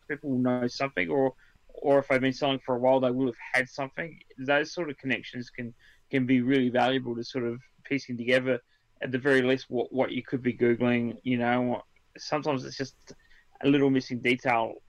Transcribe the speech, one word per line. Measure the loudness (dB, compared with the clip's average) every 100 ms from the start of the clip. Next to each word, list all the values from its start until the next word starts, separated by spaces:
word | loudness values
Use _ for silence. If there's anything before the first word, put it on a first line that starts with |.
| -12
people | -8 -4
will | 0
know | 0 0 -2
something, | -2 -4 -4 -2
or, | 0 0 -2 _ _ _
or | -6 2 2
if | 4
they've | 2
been | 0
selling | 0 -2 -2 -2
for |
a | 0
while, | 4 4
they | 2
will | 0 -2
have | -4 -4
had | -4 -4
something. | -6 -10 -8 -12 -12 -20 -8
Those | 0 0 0
sort | -6 -6
of | -6
connections | -4 -4 -6 -12 -12
can, | -10 -12 -12 _ _ _
can | -2 4
be | 4
really | 4 4 4
valuable | 2 2 0 -2
to | -8
sort | -6 -6
of | -4 -6 -12 _
piecing | -6 -6 -6 -6
together, | 0 2 2 -2 -4 _ _ -12
at | -6
the | -2
very | 4 4
least, | 4 2 -2
what, | -4 -2
what | -2 -2
you | -4
could | -4 -4
be | -2
Googling. | 2 2 4 2 2 0 -4
You | -4 0
know, | 2 0 0 -4 -8 _ _ -16
sometimes | -6 -4 -2 -4
it's | -4 -8
just | -10 -12 -20 -20 _ -20 _ -4
a | 2
little | 4 4
missing | 2 0 -2
detail | 0 0 2 0 0 -6